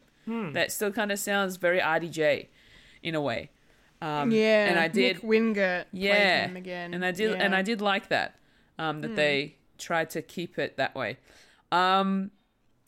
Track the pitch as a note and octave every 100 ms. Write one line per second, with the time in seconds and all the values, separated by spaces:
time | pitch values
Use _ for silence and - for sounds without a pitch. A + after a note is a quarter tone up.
0 | _ _ - A3+ F#3 D#3 - - G#3 G3+
1 | G#3 G3+ - G3+ G3 F#3 F3+ F3+ C#3+ D#3+
2 | E3 C#3+ D3+ C3+ - _ - - - -
3 | E3 D#3+ C#3 A2+ G#2+ _ _ _ _ -
4 | D#3+ D3+ A#3 A3 A3 G#3+ G3+ E3+ E3 F#3+
5 | F#3+ F3+ A3 A3 A3+ G3+ F#3+ F3+ - F#3
6 | G3 G3+ G3 D#3 G#2+ F3+ F#3 F3+ F3 F3+
7 | F3+ F3+ A3 F#3 G3 F#3+ F#3+ A3+ G#3 G3
8 | - B2+ - - _ _ _ - D#3+ D3+
9 | D3+ G#3+ D3 C#3 D3+ - _ - - E3+
10 | D#3+ E3+ - - F3 - - - C3+ -
11 | A2 - _ - - _ - F3 F#3 F#3+
12 | F#3+ G3 G3 _ _ _ _ _